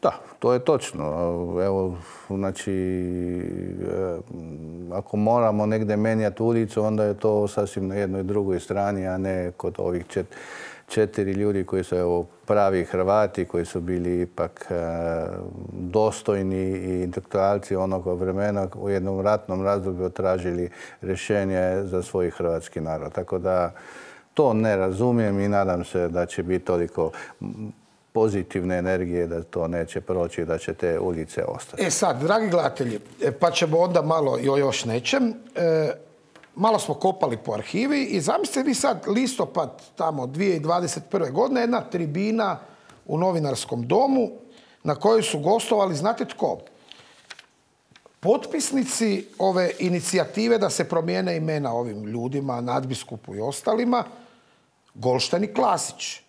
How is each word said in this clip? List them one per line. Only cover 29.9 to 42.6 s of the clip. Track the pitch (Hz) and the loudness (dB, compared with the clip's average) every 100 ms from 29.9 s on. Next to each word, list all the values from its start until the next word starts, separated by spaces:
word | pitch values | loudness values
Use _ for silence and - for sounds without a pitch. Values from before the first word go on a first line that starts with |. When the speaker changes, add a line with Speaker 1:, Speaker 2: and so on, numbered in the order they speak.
| - | -6
Speaker 1:
proći, | - 92 85 - 82 | -4 -2 -2 -2 -2
da | 80 | -2
će | - | -4
te | 82 90 82 | -2 0 0
ulice | 95 82 78 - - | 0 -2 -4 -4 -4
ostati. | - - - 185 | -6 -10 -4 -2
Speaker 2:
E | |
sad, | - 185 131 | 2 0 0
dragi | 151 214 220 | 2 2 4
gledatelji, | 170 139 - 123 107 - - | 2 2 0 -4 -4 -10 -2
e, | - | -2
pa | 113 170 | 2 2
ćemo | 170 165 160 | 4 2 4
onda | 175 170 | 4 2
malo | 151 160 143 127 | 2 2 2 2
i | 135 | 2
o | 139 | 4
još | 139 - 117 | 2 0 -2
nečem. | 113 123 277 240 220 - - | -2 0 2 2 -2 -10 0
E, | 170 160 151 - - _ _ - - - | 2 4 2 -2 -12 _ _ -20 -20 0
malo | 214 214 | 2 2
smo | - | 0
kopali | 147 190 185 156 113 | 0 0 2 0 0
po | - | -4
arhivi | 104 - 185 262 294 | -6 -2 -2 2 2
i | 262 196 | 2 0
zamislite | 151 320 403 - | 0 0 0 0
vi | 269 | 0
sad | 247 277 202 - | 2 2 0 0
listopad | 202 254 - 175 175 139 - - - | 0 0 0 -2 0 -4 -6 -20 -4
tamo | 165 151 156 | -2 -2 -6
dvije | 147 196 | 0 0
tisuće | 170 | 2
dvadeset | 151 175 175 - - | 2 0 0 -6 -4
prve | 196 151 | -2 0
godine, | 139 254 262 | 2 2 2
jedna | 233 240 | 2 0
tribina | - 180 165 151 208 226 202 165 | -2 -4 -2 0 0 0 0 -2